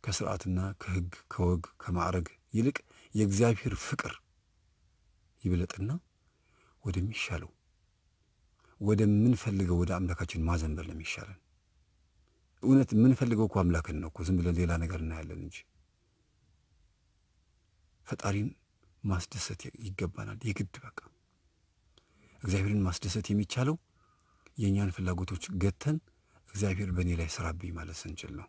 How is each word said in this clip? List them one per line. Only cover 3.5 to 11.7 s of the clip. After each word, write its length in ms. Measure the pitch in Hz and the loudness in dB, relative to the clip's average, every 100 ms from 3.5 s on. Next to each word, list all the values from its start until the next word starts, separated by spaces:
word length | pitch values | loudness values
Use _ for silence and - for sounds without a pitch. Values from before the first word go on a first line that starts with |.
| 110 - - | 4 -2 -4
ፍቅር 360 | - 135 - - _ _ _ _ _ _ _ _ _ _ _ _ | -6 -4 -6 -8 _ _ _ _ _ _ _ _ _ _ _ _
ይብለጥና 480 | 95 90 90 - 101 165 _ _ _ _ _ _ _ _ | 0 0 0 -4 -4 -4 _ _ _ _ _ _ _ _
ወደሚሻለው፣ 640 | 104 90 98 110 - 82 82 _ _ _ _ _ _ _ _ _ _ _ _ _ | -4 -2 -2 -4 -4 -6 -8 _ _ _ _ _ _ _ _ _ _ _ _ _
ወደምንፈልገው 1000 | 104 107 104 104 117 123 113 98 90 87 | 2 6 6 6 6 4 0 0 2 4
ወደ 120 | 87 | 2
አምላካችን 520 | 90 90 85 87 85 | 0 -2 -2 -4 -2
ማዘንበል 420 | 80 78 80 78 82 | 0 0 0 -4 -8
ነው 80 | |
የሚሻለን። 440 | 80 78 - - 95 _ _ _ | -8 -8 -8 -10 -16 _ _ _